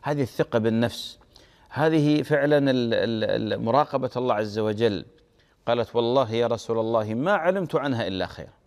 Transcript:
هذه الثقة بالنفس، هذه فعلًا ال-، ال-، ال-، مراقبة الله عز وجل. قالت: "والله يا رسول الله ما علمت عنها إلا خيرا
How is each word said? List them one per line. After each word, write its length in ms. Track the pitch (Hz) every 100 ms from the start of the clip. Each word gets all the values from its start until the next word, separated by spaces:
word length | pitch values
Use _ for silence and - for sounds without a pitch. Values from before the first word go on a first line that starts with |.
هذه 200 | - 147
الثقة 380 | 127 - 151 120
بالنفس، 600 | 110 113 117 - - - _ - - _ _
هذه 540 | - 160 160 147 151
فعلًا 340 | 139 147 143 147
ال-، 360 | 139 131 117
ال-، 600 | 107 101 113 104 107 110
ال-، 80 | 107
مراقبة 480 | 113 123 147 135 127 123
الله 200 | 123 107
عز 240 | 110 104
وجل. 460 | 107 104 117 95 - _ _ _ _ _ -
قالت: 300 | 120 113 117
"والله 360 | 117 131 123
يا 160 | 113 117
رسول 320 | 117 - 113
الله 340 | 113 117 107
ما 200 | 110 160
علمت 420 | 202 165 190 170 160
عنها 320 | 139 120 95
إلا 180 | 95 90
خيرا 280 | - - _